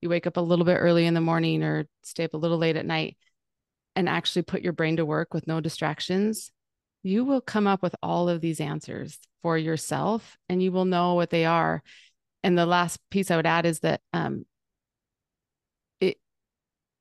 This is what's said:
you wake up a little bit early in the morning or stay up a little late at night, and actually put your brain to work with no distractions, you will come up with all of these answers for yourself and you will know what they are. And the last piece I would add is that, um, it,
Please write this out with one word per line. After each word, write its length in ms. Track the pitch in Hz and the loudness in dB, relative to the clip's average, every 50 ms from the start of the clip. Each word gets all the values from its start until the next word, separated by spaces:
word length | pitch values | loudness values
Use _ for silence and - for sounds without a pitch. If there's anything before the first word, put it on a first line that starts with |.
you 60 | - | -4
wake 200 | 170 175 170 - | -2 -2 0 -2
up 100 | 175 - | -2 -2
a 40 | 180 | -2
little 240 | 175 165 175 170 175 | 2 2 2 4 4
bit 120 | 170 180 | 4 4
early 280 | - - 175 170 170 165 | 4 4 4 6 6 4
in 60 | 170 165 | 4 4
the 60 | 170 | 2
morning 440 | 165 165 165 165 165 165 160 156 156 | 2 2 2 2 2 2 0 0 0
or 240 | 156 156 151 151 - _ _ _ | 0 -2 -2 -4 -6 _ _ _
stay 200 | - - - 165 | -12 -6 -6 -6
up 120 | 160 - | -4 -4
a 20 | |
little 220 | 156 160 170 170 160 | -2 0 0 0 2
late 180 | 165 165 156 | 2 2 0
at 80 | 156 - | 0 -2
night, 320 | 165 165 160 156 - - _ _ _ _ _ _ _ _ _ _ _ _ _ _ _ _ | -2 -2 -2 -4 -6 -8 _ _ _ _ _ _ _ _ _ _ _ _ _ _ _ _
and 120 | - 180 | -2 0
actually 360 | 160 165 175 - - - 180 170 | 0 0 -2 -2 -2 -2 -2 -4
put 180 | - - - | -2 -6 -4
your 100 | - 180 | -4 -4
brain 260 | 160 - 165 156 165 | -2 -2 0 0 0
to 80 | 165 160 | 0 0
work 280 | 147 156 151 170 - - | 0 -2 -2 -2 -2 -6
with 140 | 156 - | -6 -4
no 120 | 165 160 160 | -2 -4 -2
distractions, 920 | 156 165 - - 156 151 151 - - - 185 190 208 220 220 - - - _ _ _ _ _ _ _ _ _ _ | -4 -4 -4 -4 -4 -4 -4 -6 -4 -2 0 0 0 0 -2 -6 -10 -16 _ _ _ _ _ _ _ _ _ _
you 240 | - 185 190 226 254 | -4 -2 0 0 2
will 160 | 277 277 262 | 2 0 0
come 240 | - - - 214 208 | -2 -2 -2 0 2
up 140 | 202 196 190 | 2 2 0
with 140 | - 175 - - - | 0 -4 -4 -6 -4
all 260 | 165 170 170 175 175 | -2 0 0 0 0
of 100 | 170 165 | 0 0
these 220 | 160 165 156 151 | -2 -4 -2 -4
answers 580 | 151 147 151 156 - - - - - 151 151 - - _ _ _ | -4 -6 -6 -8 -8 -10 -10 -10 -10 -12 -14 -20 -20 _ _ _
for 160 | - 170 165 | -4 -2 -2
yourself 800 | 160 156 160 160 151 - - 147 139 - 190 220 226 - - - _ _ - | 0 0 -2 -4 -4 -4 -4 -4 -2 0 0 -2 -2 -6 -12 -20 _ _ -4
and 120 | 180 180 | 0 0
you 100 | 185 185 | 0 2
will 140 | 175 185 185 | 2 2 0
know 280 | 185 180 175 175 180 175 | 2 2 2 2 2 2
what 160 | 175 170 170 | 2 0 2
they 160 | - 165 160 | 0 2 2
are. 360 | 165 170 165 160 160 160 156 - - - - - _ _ _ _ _ _ _ - | 4 2 2 2 0 -2 -4 -8 -14 -20 -20 -20 _ _ _ _ _ _ _ 0
And 140 | 190 175 | 2 4
the 80 | 175 170 | 4 4
last 340 | 170 175 175 175 170 - - _ _ | 4 4 2 2 0 -4 -10 _ _
piece 220 | - 202 185 - | -2 -2 0 2
I 40 | 175 | 0
would 100 | 165 160 | 2 2
add 200 | 165 165 170 165 | 2 2 2 2
is 140 | 170 160 - | 0 -2 0
that, 220 | - 165 156 - - _ - | 0 -2 -2 -2 -6 _ -4
um, 320 | 170 160 - 139 123 - _ _ _ _ _ _ _ _ _ _ _ _ _ _ _ _ _ _ _ _ _ _ _ _ _ _ _ _ _ _ _ | -4 -2 -2 -6 -8 -10 _ _ _ _ _ _ _ _ _ _ _ _ _ _ _ _ _ _ _ _ _ _ _ _ _ _ _ _ _ _ _
it, 160 | 185 190 - - _ _ _ _ _ _ _ _ _ _ _ _ _ _ _ _ | 0 0 0 -4 _ _ _ _ _ _ _ _ _ _ _ _ _ _ _ _